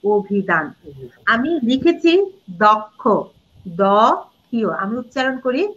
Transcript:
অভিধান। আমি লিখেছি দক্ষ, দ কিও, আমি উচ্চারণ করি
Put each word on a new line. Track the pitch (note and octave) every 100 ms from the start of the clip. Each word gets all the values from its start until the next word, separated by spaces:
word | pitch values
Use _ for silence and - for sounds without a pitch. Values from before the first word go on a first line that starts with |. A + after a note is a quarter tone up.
অভিধান। | G3+ G#3 G3 G3+ F#3 E3+ D3+ - D#3+ C#3 B2+ _
আমি | - A#3 C#4 E4
লিখেছি | A#3 C4 E4 E4+ E4 F4 G4 - - F3
দক্ষ, | G#3+ G#3+ - _ A#3+ F#3+ C3+ _ _ _
দ | F#3+ E3+ G3 G3+ A#3+ F4+ - _
কিও, | _ A#3 G#3
আমি | D#3+ G3 A#3
উচ্চারণ | B3+ C4+ C4 C4
করি | B3+ B3+ G4+